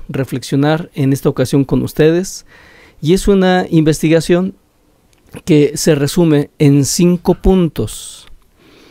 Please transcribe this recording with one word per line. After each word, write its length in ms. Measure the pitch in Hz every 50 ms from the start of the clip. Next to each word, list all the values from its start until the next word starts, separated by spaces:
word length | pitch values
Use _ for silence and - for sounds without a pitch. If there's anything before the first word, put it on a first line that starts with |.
| - -
reflexionar 840 | 143 135 131 - - 127 - - 143 139 139 151 156 160 180 - _
en 180 | - 139 135
esta 160 | 139 135 - 151
ocasión 360 | 123 - 131 - - 143 135
con 160 | - - 131
ustedes. 640 | 127 - - - 151 156 165 175 190 - - - - _ _ - - - _ - - - _ _
Y 120 | - 143
es 160 | 180 190 - 208
una 360 | 202 190 185 185 185 185 185 -
investigación 840 | 170 160 156 156 151 - - 156 160 165 156 - 175 175 185 190 - _ _ _ _ _ _ _ _ _ _ _ _ _ _ _ - - _
que 320 | - 151 151 147 139 147
se 180 | 156 - 180 156
resume 560 | 139 143 143 - 180 175 165 151 143 147 - _ _
en 260 | 156 143 139 143 139
cinco 500 | - - - 170 175 180 170 - 196 175
puntos. 920 | - - 190 190 190 175 160 - - 113 202 - - - - - - - - - - _ _ _ _ _ _ _ _ _ _